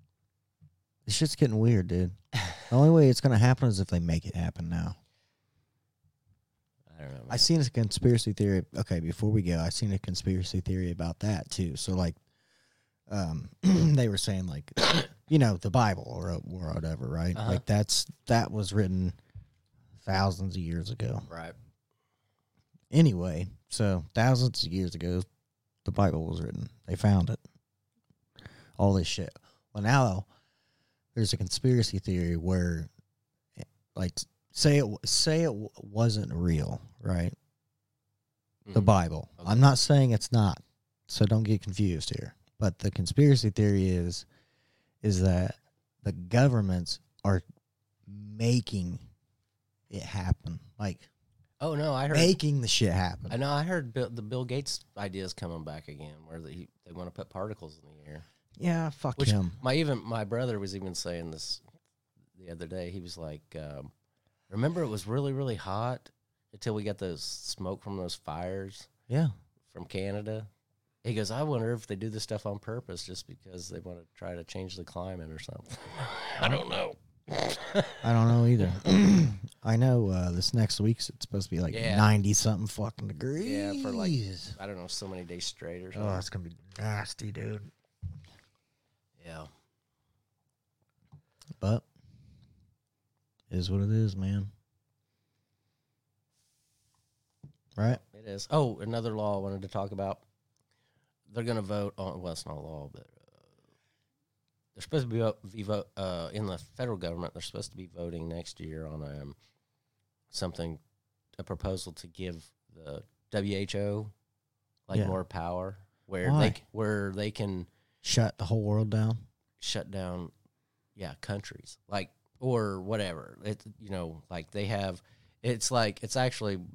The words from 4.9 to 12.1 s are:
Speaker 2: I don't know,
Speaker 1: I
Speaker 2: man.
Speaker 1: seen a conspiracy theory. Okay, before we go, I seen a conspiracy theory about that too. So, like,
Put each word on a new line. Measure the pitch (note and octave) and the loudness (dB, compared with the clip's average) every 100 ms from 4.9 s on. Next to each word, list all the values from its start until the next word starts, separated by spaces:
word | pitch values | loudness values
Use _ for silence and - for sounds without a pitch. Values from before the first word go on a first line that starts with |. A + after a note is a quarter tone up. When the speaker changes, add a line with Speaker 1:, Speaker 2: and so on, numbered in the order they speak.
| F#2 _ _ _ _ _ _ _ _ _ _ _ _ _ _ _ _ _ _ _ D#2+ | -8 _ _ _ _ _ _ _ _ _ _ _ _ _ _ _ _ _ _ _ -16
Speaker 2:
I | |
don't | D2+ | -14
know, | C2+ C2 | -14 -6
Speaker 1:
I | |
Speaker 2:
man. | A#2 | 2
Speaker 1:
seen | - E3 | 4 6
a | C3+ | 4
conspiracy | - G#2+ - B2 A#2 - | 2 0 4 6 6 4
theory. | G2 G2+ F#2+ - - | 2 4 4 0 -4
Okay, | - F2 | -2 -2
before | E2 F2 G#2+ | -2 0 2
we | G#2+ | 2
go, | F2 E2+ | 2 0
I | E2 | 0
seen | - G#2+ | 0 -2
a | F#2+ | -2
conspiracy | - F2+ - F#2 F#2 F#2 | -2 -4 0 0 0 -2
theory | - F#2 F2+ | 0 -2 -2
about | F2 E2 E2 | -2 -4 -2
that | G#2 G2 - | -2 -2 -4
too. | - F2+ C2+ | -4 -4 -2
So, | - | -2
like, | F#2 F2 | 0 0